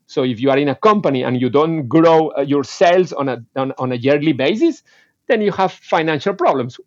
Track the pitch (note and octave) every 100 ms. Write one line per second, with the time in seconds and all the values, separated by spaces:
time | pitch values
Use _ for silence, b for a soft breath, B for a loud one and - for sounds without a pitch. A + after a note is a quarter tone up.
0 | _ - C3 A2 C3+ C3+ C#3+ - G#3+ G#3
1 | D3+ B2+ B2+ B2 B2 C#3+ D#3+ D#3+ A#2+ E3
2 | E3 D#3+ D#3 C#3+ C#3+ C#3+ C3 - F3+ F#3
3 | F3+ C#3 C#3 B2 A2+ C3+ C3 B2+ B2+ B2
4 | C3 D3 D#3 B2+ C#3+ A3 E4 - b b
5 | b b - A3+ G#3 F#3+ F#3 - - F3
6 | D#3+ D3+ G3+ G3 E4+ C3+ B2 -